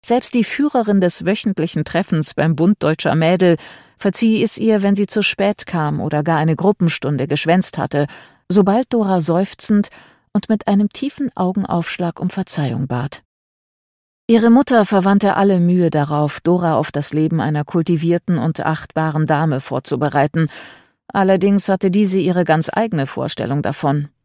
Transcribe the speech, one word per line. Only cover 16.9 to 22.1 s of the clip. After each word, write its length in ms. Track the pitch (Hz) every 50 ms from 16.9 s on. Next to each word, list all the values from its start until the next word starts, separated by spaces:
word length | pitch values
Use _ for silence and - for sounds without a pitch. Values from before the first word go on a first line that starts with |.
das 220 | - 143 143 -
Leben 300 | - 151 156 160 165 160
einer 220 | - 147 151 147 147
kultivierten 760 | - - 175 165 - 175 156 160 165 170 175 _ - 180 151
und 260 | - 160 160 - -
achtbaren 640 | - 156 - - - - 156 160 160 147 156 156
Dame 340 | - 156 143 160 160 143 135
vorzubereiten. 880 | 131 - 135 131 - - 143 127 143 143 131 147 139 151 - 165 160 147 - - - - - - _ _ _ _ _ _
Allerdings 600 | - 196 196 190 190 185 175 202 196 202 - -
hatte 220 | 190 185 - 190
diese 280 | 180 208 214 190